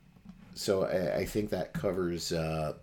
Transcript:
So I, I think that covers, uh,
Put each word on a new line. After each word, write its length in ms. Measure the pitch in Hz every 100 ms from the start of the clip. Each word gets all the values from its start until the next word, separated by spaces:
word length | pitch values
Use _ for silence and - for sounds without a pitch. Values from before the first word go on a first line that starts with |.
| - - - - -
So 300 | - - 95
I, 320 | 92 92 87 -
I 60 |
think 260 | 95 110 104
that 220 | 92 -
covers, 580 | - 104 92 87 85 -
uh, 420 | 85 80 80 78 -